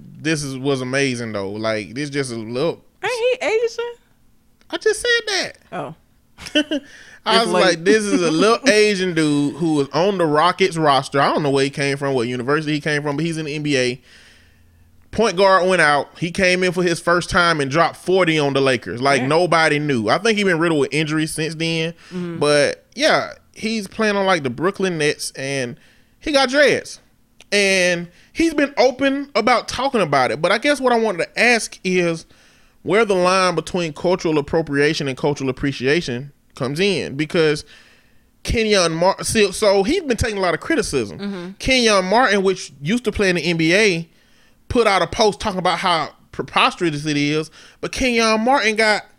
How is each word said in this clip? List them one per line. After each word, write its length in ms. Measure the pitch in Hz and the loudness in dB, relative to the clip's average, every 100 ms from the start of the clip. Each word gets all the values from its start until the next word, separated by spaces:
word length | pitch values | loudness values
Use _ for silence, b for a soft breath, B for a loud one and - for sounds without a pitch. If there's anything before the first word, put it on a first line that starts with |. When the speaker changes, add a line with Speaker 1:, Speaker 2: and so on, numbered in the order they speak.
| - - | -18 -10
Speaker 1:
this 240 | 139 160 | -4 -4
is, 120 | 143 135 | -4 -6
was 260 | 135 135 | -2 -2
amazing 500 | 127 135 139 120 117 | -2 -2 -2 -2 -6
though. 180 | 104 98 | -6 -6
Like, 440 | 104 110 110 92 117 | -4 -4 -4 -6 -8
this 160 | 147 | -6
just 200 | 139 131 | -6 -6
a 40 | 120 | -8
little 480 | 110 120 165 131 _ _ | -8 -4 -4 -4 _ _
Speaker 2:
Ain't 80 | 403 480 494 508 | -6 -2 -2 -2
he 60 | 277 | -2
Asian? 460 | 440 466 466 466 480 _ _ _ _ _ _ _ | -2 -2 -4 -8 -10 _ _ _ _ _ _ _
Speaker 1:
I 80 | 330 | -4
just 240 | 427 415 | -2 -2
said 200 | 480 480 440 | 0 -2 -2
that. 240 | 381 262 - _ | -6 -6 -10 _
Speaker 2:
Oh. 240 | - 135 160 _ _ _ _ | -12 -12 -14 _ _ _ _
Speaker 1:
<laughs> 440 | - 294 302 294 B B B B 214 | -4 -2 -2 -4 B B B B 0
I 100 | 226 | 2
Speaker 2:
It's 80 | 226 | 2
Speaker 1:
was 80 | 180 | 2
Speaker 2:
late. 60 | 185 | 2
Speaker 1:
like, 180 | 175 175 | 2 2
"This 180 | 214 | 2
is 180 | 202 190 | 2 0
a 80 | 170 | 0
little 300 | 160 196 233 | 2 2 2
Speaker 2:
<laughs> 40 | 254 | 2
Speaker 1:
Asian 460 | 208 214 196 185 165 | 4 4 2 0 0
dude 400 | 151 147 143 139 | 2 2 0 -2
who 200 | 165 151 | -2 0
was 140 | 139 | 0
on 300 | 143 190 190 | 0 0 2
the 60 | 165 | 0
Rockets 500 | 151 170 180 185 165 | 2 2 2 0 2
roster." 420 | 151 135 139 143 | 2 2 2 0
I 140 | 156 | 2
don't 80 | 302 | 2
know 80 | 147 | 0
where 140 | 139 | 2
he 80 | 139 | 0
came 260 | 143 139 139 | -2 -4 -2
from, 160 | 139 | -2
what 140 | 131 117 | -2 -2
university 460 | 123 120 151 151 | -4 -2 -2 0
he 80 | 151 | -4
came 200 | 156 147 | -2 -2
from, 140 | 147 143 | -2 -4
but 100 | 170 | -4
he's 120 | 156 | -6
in 80 | 156 | -8
the 100 | 151 | -6
N 80 | |
B 120 | 147 135 | -2 0
A. 240 | 123 123 b b b b b b b b b _ - | 0 -4 b b b b b b b b b _ -10
Point 260 | - 220 175 | -2 0 2
guard 300 | 196 185 180 | 4 4 4
went 140 | 185 | 4
out. 280 | 151 147 - - | 4 2 -2 -6
He 100 | 170 | -6
came 320 | 170 180 180 | 0 2 2
in 80 | 185 | 0
for 120 | 170 | 0
his 160 | 180 165 | 0 0
first 300 | - 175 - | 0 0 2
time 300 | 185 170 160 | 2 2 2
and 100 | 139 | 0
dropped 240 | 147 160 - | 2 0 0
forty 420 | - 190 170 156 | 0 2 4 2
on 160 | 143 | 2
the 80 | 139 | 2
Lakers. 400 | 135 123 92 117 | 2 0 -2 -2
Like, 200 | 135 139 | 0 2
Speaker 2:
Yeah. 60 | 127 | 2
Speaker 1:
nobody 520 | 160 180 165 160 147 | 2 2 2 2 0
knew. 280 | 147 127 104 | 0 -2 0
I 80 | 156 | 0
think 180 | 214 208 | 0 0
he 60 | |
been 160 | 196 165 | 0 2
riddled 220 | 170 156 | 2 2
with 120 | 131 | 0
injuries 400 | 147 156 156 156 | 0 -2 -2 -4
since 220 | - 156 160 | -4 -6 -4
then. 380 | 165 165 165 165 B | -4 -2 -4 -8 B
Speaker 2:
Mm-hmm. 280 | 180 175 165 | -10 -8 -2
Speaker 1:
But, 480 | 147 147 131 - _ - | 2 4 2 0 _ -2
yeah, 360 | 294 165 98 - _ | 0 0 -2 -10 _
he's 340 | - 214 220 196 | -10 -6 -6 -8
playing 300 | - 220 202 | -4 -2 0
on, 80 | 190 | 0
like, 160 | 180 | 0
the 60 | 135 | -2
Brooklyn 460 | 120 170 196 185 165 | -4 -4 -2 -4 0
Nets, 320 | 147 - - | -2 -2 -8
and 480 | - 135 139 123 - b b b b | -10 -6 -4 -6 -10 b b b b
he 120 | - | -2
got 160 | 277 262 | 0 2
dreads. 500 | 277 277 139 - - _ _ _ _ - | 4 4 2 -2 -16 _ _ _ _ -4
And 560 | 202 196 190 180 175 175 b b | 0 2 2 2 0 -6 b b
he's 200 | - 330 | -2 -2
been 200 | - 277 - | 0 -2 2
open 540 | 247 262 277 277 285 - | 0 2 -2 -2 -4 -2
about 320 | 226 233 - | 2 0 -2
talking 340 | - 269 240 | -4 -2 0
about 280 | 165 139 123 | 0 2 2
it. 100 | 117 | 0
But 80 | 175 | 0
I 60 | 220 | 0
guess 200 | 285 285 | 0 0
what 100 | 254 | 2
I 60 | 240 | 2
wanted 200 | 220 175 | 0 -2
to 160 | 151 - | -6 0
ask 400 | 226 233 - - | 2 2 -2 -8
is 440 | 185 185 170 165 - b b b b b | -2 0 0 -2 -8 b b b b b
where 200 | - 196 226 | 0 2 2
the 100 | 190 | 2
line 400 | 180 190 185 165 | 2 4 2 0
between 380 | 156 185 170 | -4 -4 -4
cultural 440 | 143 175 180 170 156 | -2 0 0 2 0
appropriation 680 | 143 160 160 139 147 156 143 | 0 -2 -2 0 0 0 -4
and 100 | 127 | -2
cultural 320 | 156 147 135 | -2 -2 -4
appreciation 840 | 127 143 135 127 156 160 120 143 - _ - | -4 -4 -2 0 0 -2 -8 -10 -18 _ -8
comes 240 | 127 143 | -6 -2
in. 360 | 202 170 85 135 | -2 -2 -4 -6
Because 500 | 156 185 156 147 - b b b b b b _ | -4 0 2 0 -6 b b b b b b _
Kenyon 500 | - 233 220 208 170 | -4 -2 2 2 2
Mar-, 280 | 165 180 - | 2 0 0
so, 280 | 160 226 202 | -2 2 2
so 320 | 180 214 196 | 2 2 2
he's 200 | 196 370 | 2 0
been 140 | 311 226 | -2 -2
taking 200 | 240 202 | -2 -2
a 40 | |
lot 120 | 185 | -2
of 60 | 160 | -2
criticism. 600 | - 320 170 139 104 82 | -2 -2 0 -2 -4 -6
Speaker 2:
Mm-hmm. 320 | 202 196 175 196 | -10 -10 -12 -8
Speaker 1:
Kenyon 460 | - 262 226 202 185 | 0 4 4 2 2
Martin, 380 | 214 254 202 | 2 4 2
which 280 | 190 185 - - | 2 -2 -6 -10
used 220 | 143 240 214 | -4 -2 -2
to 60 | |
play 180 | 202 196 | 0 0
in 60 | 175 | 2
the 60 | |
N 140 | 156 170 | 0 0
B 160 | 160 | 2
A, 360 | 185 220 165 165 b b b b b _ | 2 2 0 -6 b b b b b _
put 180 | 247 214 | 0 2
out 140 | 190 | 2
a 60 | 165 | 0
post 320 | - 214 - | 2 0 2
talking 200 | 220 185 | -4 -2
about 200 | 180 170 | 0 0
how 300 | 190 165 139 - _ | 0 0 -2 -10 _
preposterous 760 | - 131 190 240 - 175 147 156 | -10 -4 0 0 2 -4 -2 -2
it 120 | 147 | 0
is. 320 | 143 156 156 B B B | 0 -2 -4 B B B
But 100 | 165 | -8
Kenyon 500 | - 262 233 226 220 | -2 0 2 2 2
Martin 340 | 226 277 214 214 | 2 2 2 2
got 280 | 220 202 - | 2 2 -2